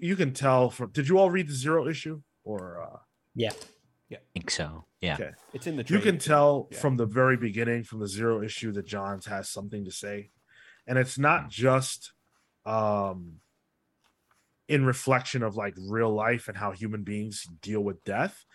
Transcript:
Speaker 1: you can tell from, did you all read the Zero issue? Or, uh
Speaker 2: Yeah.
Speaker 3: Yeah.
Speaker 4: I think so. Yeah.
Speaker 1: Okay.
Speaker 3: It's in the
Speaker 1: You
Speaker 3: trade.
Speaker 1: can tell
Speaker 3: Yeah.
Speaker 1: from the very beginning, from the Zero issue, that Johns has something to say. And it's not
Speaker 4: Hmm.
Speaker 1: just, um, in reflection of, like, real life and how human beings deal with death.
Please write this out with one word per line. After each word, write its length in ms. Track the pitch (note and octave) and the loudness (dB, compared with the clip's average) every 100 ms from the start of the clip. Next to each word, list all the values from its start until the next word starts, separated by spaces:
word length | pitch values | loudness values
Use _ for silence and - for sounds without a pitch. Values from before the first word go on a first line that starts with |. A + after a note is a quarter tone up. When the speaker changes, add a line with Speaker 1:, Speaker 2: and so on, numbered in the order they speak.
Speaker 1:
you 140 | E3+ F#3+ | -2 0
can 160 | D3+ | 0
tell 380 | C3 C#3 C3 B2+ | 2 4 6 4
from, 200 | - A#2 | 0 -6
did 140 | D3+ C#3 | -2 4
you 100 | F#3+ | 6
all 120 | F#3+ | 6
read 180 | F#3 D#3 | 4 -2
the 40 | |
Zero 340 | C#3 C3+ E3 C#3 | -4 0 2 2
issue? 360 | D#3 D#3 D#3 - _ | -4 -6 -10 -14 _
Or, 360 | - G#2 F2+ F2 | -8 -8 -8 -12
uh 160 | D#2+ - _ _ _ | -14 -16 _ _ _
Speaker 2:
Yeah. 180 | A#2+ A2+ - - _ _ _ - | -4 -2 -4 -14 _ _ _ -20
Speaker 3:
Yeah. 100 | - | -20
Speaker 4:
I 200 | _ F2+ | _ -10
think 120 | E2 | -6
so. 360 | - D2+ E2 - - | -6 -6 -10 -18 -8
Yeah. 140 | F2+ | -4
Speaker 1:
Okay. 160 | D2 D#2 - _ | -4 -6 -12 _
Speaker 3:
It's 140 | C3+ E3+ | -12 -8
in 100 | D3+ | -6
the 60 | |
Speaker 1:
You 160 | B2 G3 | 2 2
Speaker 3:
trade. 40 | |
Speaker 1:
can 160 | G#3 E3+ | 4 2
tell 500 | D3+ D3 D3 C#3+ - | 4 6 6 4 0
Speaker 3:
Yeah. 80 | - | -2
Speaker 1:
from 180 | D3 B2+ | 0 2
the 100 | A2+ | 0
very 300 | A2+ C3 B2+ | 4 4 4
beginning, 480 | A2+ G2+ A#2 A#2 | 2 -2 0 -2
from 140 | A2+ A2 | -4 -8
the 100 | G2+ | -6
Zero 340 | G2+ A#2 A2+ | -2 0 0
issue, 300 | G#2+ - A2+ | -2 -6 -6
that 140 | G2+ F#2+ | -6 -6
Johns 400 | G#2 G2 G2 A#2 | -6 -6 -8 -8
has 240 | G2+ F#2 | -8 -8
something 340 | - G2+ G#2+ | -10 -8 -8
to 60 | F#2+ | -8
say. 400 | - G2+ G2+ G#2 _ _ _ - _ - | -10 -10 -10 -12 _ _ _ -20 _ 0
And 120 | B2+ | 2
it's 200 | B2+ - | 2 2
not 260 | C#3+ E3 | 4 4
Speaker 4:
Hmm. 40 | C#3+ | 0
Speaker 1:
just, 640 | G#2+ B2+ C3 C3 - - _ _ _ _ _ | 0 4 4 2 -8 -14 _ _ _ _ _
um, 760 | - A2 G#2+ G#2 G2 F#2 F2 D#2+ _ _ _ _ _ _ _ _ _ _ _ _ - | -4 0 2 2 0 -4 -12 -18 _ _ _ _ _ _ _ _ _ _ _ _ 0
in 160 | D3+ C3 | 2 4
reflection 560 | B2+ - C3 B2 C3+ | 2 2 2 2 -2
of, 140 | A2+ G#2 | -2 -2
like, 180 | G2+ F#2 | -6 -6
real 340 | F#2+ A2 A2+ | -4 0 2
life 340 | G#2+ A2 A#2+ A2 | 2 2 0 -4
and 80 | G2 | -6
how 160 | G#2 | -6
human 300 | F#2+ A2 G#2+ | -6 -6 -6
beings 400 | G2 G#2 G#2+ G2+ - E2 | -6 -6 -6 -10 -14 -14
deal 200 | - G#2+ | -6 -2
with 200 | G2+ F2+ | -2 -4
death. 420 | - G2+ F3+ - _ | -6 -2 -2 -4 _